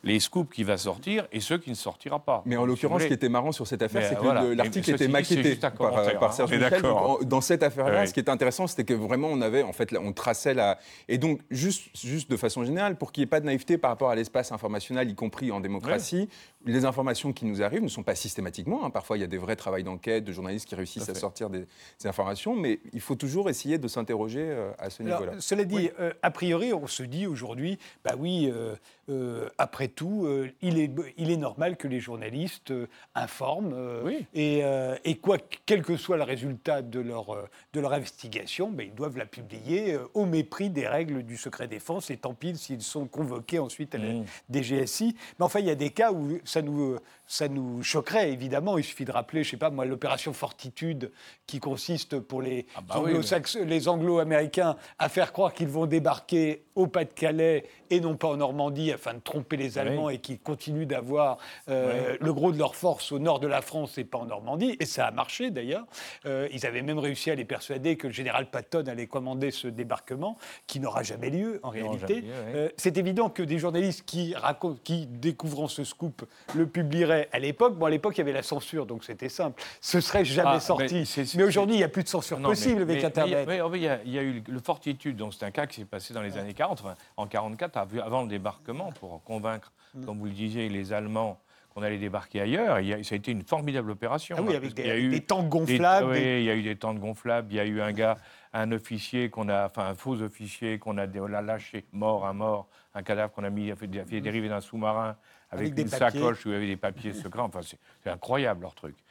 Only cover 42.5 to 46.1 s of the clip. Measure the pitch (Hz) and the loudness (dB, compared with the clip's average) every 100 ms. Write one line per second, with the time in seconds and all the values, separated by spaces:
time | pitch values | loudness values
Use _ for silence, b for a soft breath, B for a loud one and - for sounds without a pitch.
42.5 | 165 - 127 - 151 135 - 147 120 113 | -6 -8 -8 -6 -6 -6 -4 -4 -6 -2
43.5 | 170 131 - 147 127 107 117 101 B - | -2 -2 -6 -6 -4 -2 -4 -6 B -4
44.5 | 135 120 135 127 - 226 226 B - 175 | -2 0 0 0 0 0 0 B 0 2
45.5 | 208 190 143 143 - 226 | 4 2 0 0 4 2